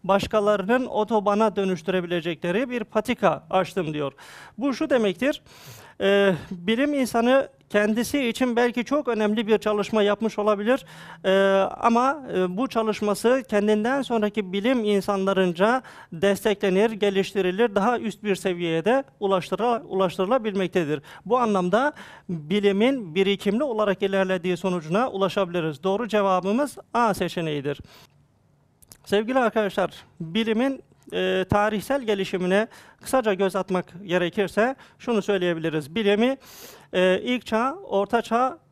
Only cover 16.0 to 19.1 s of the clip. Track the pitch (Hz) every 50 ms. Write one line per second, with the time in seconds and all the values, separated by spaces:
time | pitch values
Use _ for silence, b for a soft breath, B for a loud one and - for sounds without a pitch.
16 | B B - 165 170 202 202 185 - 220 202 202 - 196 185 190 214 233 220 190
17 | 202 202 196 190 190 - - 202 185 180 180 190 240 233 196 202 190 240 247 226
18 | - 220 - - - 208 190 180 - 196 180 175 175 165 160 165 160 202 247 269
19 | 269 -